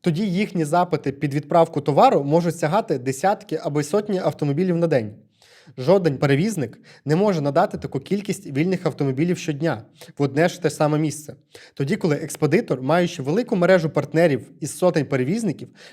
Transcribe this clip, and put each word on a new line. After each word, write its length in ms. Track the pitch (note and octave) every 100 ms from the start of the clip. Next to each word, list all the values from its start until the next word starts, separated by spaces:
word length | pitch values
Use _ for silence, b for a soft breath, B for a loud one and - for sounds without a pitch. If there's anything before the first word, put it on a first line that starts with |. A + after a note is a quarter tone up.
Тоді 260 | - D#3 G#3+
їхні 380 | F3 G#3+ F3+
запити 480 | D3+ E3+ F3 D#3 -
під 220 | C3+ D3+
відправку 460 | C3+ C#3 E3+ E3 D#3+
товару 440 | - C#3+ B3 G#3
можуть 340 | C#3+ D#3+ F3 E3
сягати 400 | D#3 F#3 A3 C#3+
десятки 640 | B2 C3+ F#3 G#3+ - D#3
або 180 | E3+ C#3+
й 40 |
сотні 340 | C#3+ G#3 G#3 F#3
автомобілів 580 | F3 D3 D3 C#3+ F#3 E3+
на 100 | E3+
день. 280 | C#3+ G#2+ G#2 _ b b b b C3+
Жоден 400 | C3 G3 E3+ C3
перевізник 640 | C#3+ C#3 G3 G3+ A#2+ - B B
не 120 | - D#3
може 240 | G#3 F3
надати 380 | C#3+ C#3+ G3+ E3+
таку 220 | - C#3
кількість 460 | - G3+ G3+ F#3+ -
вільних 400 | C#3 E3+ F3+ E3
автомобілів 520 | C3+ C#3+ C3 F3 F3
щодня 440 | - C#3+ D#3+ A#2+ - B B -
в 40 |
одне 260 | C#3+ A#2+ F3
ж 140 | F3+
те 80 | D#3
саме 280 | - D3+ D3+
місце. 360 | D#3 - - - _ B B
Тоді, 220 | _ C#3 A3
коли 200 | F#3 D3
експедитор, 680 | D3+ - D3+ G3 A#3 C3+
маючи 400 | C3 E3 F3 F3
велику 340 | C3+ F3+ B3 G3
мережу 340 | F3 F#3+ D#3+
партнерів 600 | D3+ C#3+ D#3 E3+ C3 - -
із 180 | D3+ -
сотень 280 | F3+ E3+ C3+
перевізників, 600 | C#3 B2+ G#3+ G#3+ D3 A#2+ B B